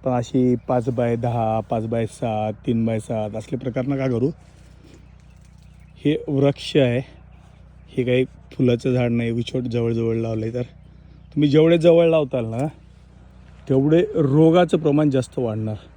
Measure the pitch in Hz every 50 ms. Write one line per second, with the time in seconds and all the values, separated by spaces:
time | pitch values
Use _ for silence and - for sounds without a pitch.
0 | - 131 127 123 120 - - 131 127 123 123 117 - - 131 123 113 131 123 113
1 | 123 120 117 117 117 120 117 120 113 110 110 110 110 - 123 113 110 113 117 117
2 | 113 104 - - - 120 110 107 107 107 104 - - 135 117 113 113 113 113 110
3 | 110 - 120 110 107 107 104 110 - - 151 123 127 131 110 131 127 139 139 135
4 | 131 131 123 113 120 147 165 - - - _ - - - - - - - - -
5 | - - - - - - - - - - - - - - - - - - - -
6 | - 143 151 151 - - 147 135 135 143 139 - - - - 160 135 123 120 123
7 | 131 - - - - - - - - - - - - - - - - - - -
8 | 123 123 123 127 131 - - - - - - - 131 123 120 117 - 135 123 127
9 | 123 120 117 117 117 117 117 120 117 - - 131 123 123 117 120 117 117 117 113
10 | 113 113 113 113 113 113 113 110 110 113 110 123 123 - - - - - - -
11 | - - - - - - - 143 147 147 135 151 156 165 170 175 156 175 165 170
12 | 170 165 165 160 151 127 - 127 113 110 113 117 139 151 - - - - - -
13 | - - - - - - - - - - - - - - 135 135 135 147 156 170
14 | 185 - - 180 151 135 135 151 160 165 165 180 180 165 - 165 160 151 143 147
15 | 156 147 131 135 123 - - - 127 117 107 110 110 107 107 104 - - -